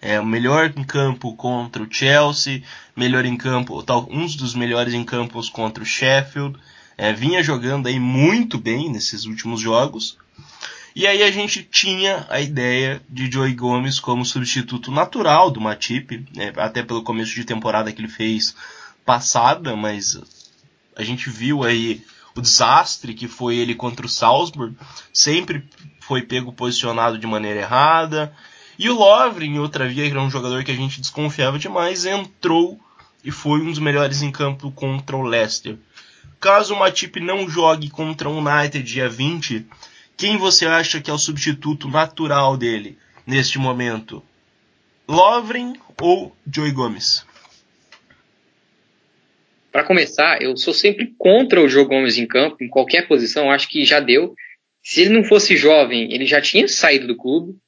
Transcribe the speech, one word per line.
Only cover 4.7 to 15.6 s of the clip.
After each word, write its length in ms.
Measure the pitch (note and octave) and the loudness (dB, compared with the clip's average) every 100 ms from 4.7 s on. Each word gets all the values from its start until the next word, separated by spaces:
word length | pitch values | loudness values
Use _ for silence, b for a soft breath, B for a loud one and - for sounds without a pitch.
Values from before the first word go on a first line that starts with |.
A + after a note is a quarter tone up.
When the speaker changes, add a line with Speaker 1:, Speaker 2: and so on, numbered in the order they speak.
| A#2+ B2 | 0 0
Speaker 1:
em 120 | A#2+ | -2
campos 440 | A#2+ B2 A#2 A#2 A2 | -4 -6 -6 -8 -12
contra 340 | - A2 G#2+ | -6 -6 -6
o 40 | G#2+ | -6
Sheffield. 720 | - C3 C3+ C3+ C#3+ C#3+ C#3 b b b b | -2 2 2 0 -6 -8 -10 b b b b
É, 160 | G#2 | -4
vinha 280 | G#2+ B2+ F3+ | -2 0 0
jogando 440 | D#3 C3+ A#2+ C#3+ B2 | 0 -2 -2 -4 -2
aí 120 | B2+ | -2
muito 600 | B2 C3 D3+ A3 A3+ A#2 | 0 4 4 4 0 -4
bem 320 | A2 A#2 D#3+ | -4 -4 -4
nesses 340 | A2 - G#2 | -6 -6 -8
últimos 340 | A2 A2 A2+ A2+ | -10 -10 -8 -6
jogos. 600 | A2+ A2+ C3 A2+ - - _ - B B B B B - | 2 2 2 -4 -10 -12 _ -20 B B B B B -2
E 100 | F#3+ | 0
aí 160 | G3 | 4
a 80 | G#3 | 2
gente 320 | G3 G#3 G3+ | 2 -4 -6
tinha 640 | E3+ - F#3+ F#3+ F#3+ F#3+ - | -2 -2 0 -2 -2 -2 -4
a 120 | C3+ | -4
ideia 600 | C#3+ D3 B2 B2 C3 C#3 _ | -4 -2 0 0 -2 -4 _
de 220 | C3 C3 | -8 -4
Joey 240 | C3 C3 | -2 -2
Gomes 460 | B2 B2 B2 C3 C3+ | -2 -2 -2 -2 -4
como 240 | - B2 | -2 -4
substituto 680 | B2 C3 B2 - A#2 B2 A#2+ | -2 -4 -4 -4 -4 -8 -6
natural 580 | C#3 F3+ C4 F3+ D3+ F#3 | -2 -2 -2 2 2 2
do 120 | A2+ | -2